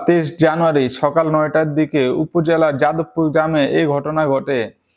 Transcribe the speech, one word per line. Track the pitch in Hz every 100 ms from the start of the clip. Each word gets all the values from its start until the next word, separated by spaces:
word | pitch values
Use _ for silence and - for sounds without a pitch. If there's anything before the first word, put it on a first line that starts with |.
| -
তেইশ | 175 147 -
জানুয়ারি | 160 165 165 147 127
সকাল | - 147 160 160
নয়টার | 156 151 156 156 147
দিকে | 147 151 127
উপজেলার | 160 156 175 156 160 156 135
যাদবপুর | 147 165 156 165 156
গ্রামে | 156 160 156 135
এই | 160 156
ঘটনা | 143 147 156 151
ঘটে। | 135 107 127 104 - _